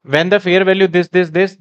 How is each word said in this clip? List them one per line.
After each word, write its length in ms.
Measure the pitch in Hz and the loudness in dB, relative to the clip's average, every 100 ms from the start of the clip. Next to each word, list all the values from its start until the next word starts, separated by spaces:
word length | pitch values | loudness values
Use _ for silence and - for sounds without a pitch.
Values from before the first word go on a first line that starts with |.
| 131 | -4
When 240 | 147 175 | -2 0
the 100 | 202 | 0
fair 240 | 180 185 | 0 0
value 240 | 185 190 185 | 0 0 0
this, 180 | 175 170 | 0 0
this, 220 | 180 170 | -2 -2
this, 240 | 170 190 196 | -2 -4 -6